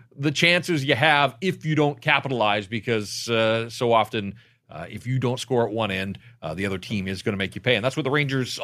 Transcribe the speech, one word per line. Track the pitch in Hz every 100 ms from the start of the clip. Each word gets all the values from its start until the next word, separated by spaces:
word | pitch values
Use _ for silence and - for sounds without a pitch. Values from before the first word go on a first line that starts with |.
| - -
the | 143
chances | 147 170 175 - 160
you | 135 127
have | 156 147 143 -
if | 185 180
you | 156 151
don't | 147 147
capitalize, | 151 139 139 127 107 104 95
because, | 113 101 113 101 - -
uh, | 113 113 113 117
so | 113 123
often, | 113 107 113 101 - _ _ -
uh, | 76 85
if | 101 120
you | 131
don't | 127 127
score | - 127 113
at |
one | 110 107
end, | 95 98 95 - -
uh, | 80
the | 82 98
other | 95
team | - 107 95
is | 95
gonna | - 98
make | 95
you | -
pay. | - 117
And |
that's | 123 143
what |
the | 151
Rangers | 147 143 135 120 -